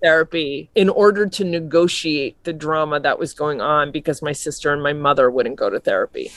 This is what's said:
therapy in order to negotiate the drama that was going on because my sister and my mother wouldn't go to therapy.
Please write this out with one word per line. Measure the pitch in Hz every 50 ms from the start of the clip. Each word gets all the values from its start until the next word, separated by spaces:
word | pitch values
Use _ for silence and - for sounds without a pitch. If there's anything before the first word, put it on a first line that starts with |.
| -
therapy | 165 160 160 160 - - 165 151 139 143 143 160 _ -
in | 214 190 190
order | - - 202 208 208 202 208 196
to | - - 196
negotiate | 175 170 170 165 151 151 170 175 180 - - - 160 151 147 139 117 - _ -
the | 170 160
drama | 151 151 151 156 156 156 151 147 143
that | 139 143 123 -
was | - - -
going | - 151 151 147 123
on | 104 147 151 151 143 143 139
because | 156 - 165 143 - 156
my | 147 143
sister | - - 156 139 - - 147 143
and | 147 143
my | 143 147
mother | 147 147 143 143 139 131 123
wouldn't | 123 131 113 117 135
go | - 107 101
to | 95 110
therapy. | - - 98 92 110 - - - 65 - -